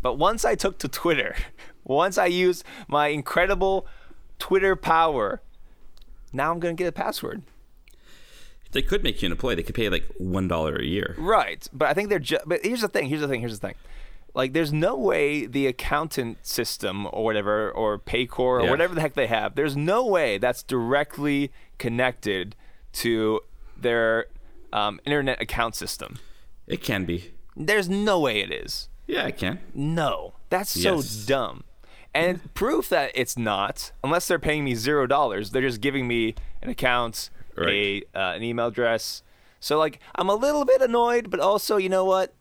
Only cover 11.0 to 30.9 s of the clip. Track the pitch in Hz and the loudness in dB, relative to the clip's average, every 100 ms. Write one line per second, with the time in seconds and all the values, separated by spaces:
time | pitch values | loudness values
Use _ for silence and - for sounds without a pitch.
11 | - - 160 214 110 - - 131 147 156 | -2 -4 2 2 2 -4 -12 -2 0 2
12 | 208 196 127 151 151 170 190 240 214 - | 2 0 0 -2 0 -2 0 -2 -2 -2
13 | 135 151 147 131 117 107 95 - - - | -2 -2 0 -2 -4 -6 -8 -8 -14 -14
14 | - - - - 131 143 160 151 170 262 | -12 -14 -10 -2 0 2 0 2 2 2
15 | 220 156 147 147 117 127 135 127 - 147 | 2 2 2 0 -2 0 0 0 -2 -2
16 | 160 - 117 110 - - 117 - 104 95 | -2 -4 -4 -6 -8 -4 -4 -2 -4 -4
17 | 101 - 110 107 101 107 107 - 110 104 | -4 -2 0 0 2 0 0 0 0 -2
18 | - 123 123 - 127 127 117 139 170 170 | -2 -2 -2 0 2 4 4 4 2 2
19 | 156 143 117 113 107 101 151 139 151 214 | -2 0 2 2 0 0 0 0 2 2
20 | 254 185 143 98 120 123 - 131 117 139 | 4 4 4 2 0 0 -2 -2 2 2
21 | 147 - 147 139 143 - - - 117 117 | 0 -2 0 0 0 -6 -18 -8 -4 2
22 | 127 123 104 95 92 107 - - - - | 0 0 -2 -2 -2 -8 -18 -20 -14 -4
23 | 117 113 107 110 - - - - 123 117 | 0 2 2 0 -2 -16 -16 -4 0 2
24 | 113 113 - - - - - 110 104 101 | 4 2 -2 -10 -16 -18 -6 -2 -2 -4
25 | - 147 135 127 113 - 117 - 90 - | -2 0 0 -2 -4 -2 -2 -2 -8 -8
26 | - - - - - - - 175 - 104 | -10 -12 -14 -16 -16 -18 -8 -6 -2 -2
27 | 90 87 - - - - 156 214 180 196 | 0 -4 -4 -14 -14 -8 0 2 2 0
28 | 208 190 143 107 95 67 50 - - - | 2 4 4 2 -2 -4 -6 -8 -8 -14
29 | - - - - 90 180 - - 143 165 | -6 -4 -4 -2 -4 -4 -8 -4 -2 0
30 | 147 87 85 - - 180 196 180 180 | 0 -2 -6 -14 -4 -2 -2 0 2